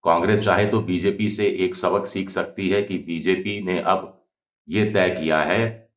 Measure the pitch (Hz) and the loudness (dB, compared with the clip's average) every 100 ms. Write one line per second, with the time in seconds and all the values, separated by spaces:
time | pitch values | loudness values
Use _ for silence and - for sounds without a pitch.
0 | 85 85 92 104 104 92 104 110 92 90 | 2 2 4 2 2 2 2 0 0 0
1 | 95 98 104 104 101 92 90 - 92 98 | 0 0 -2 0 0 2 -2 0 0 0
2 | 98 98 95 92 85 - 95 101 98 92 | -2 -6 -4 -4 -6 -4 0 0 0 -6
3 | 85 82 85 92 101 101 92 90 85 95 | -6 -4 0 0 -2 -6 -4 -2 0 -2
4 | 95 - _ _ _ _ - 98 101 101 | -4 -18 _ _ _ _ -4 0 2 2
5 | 90 90 78 78 76 101 113 113 _ | 2 0 0 2 2 0 0 -6 _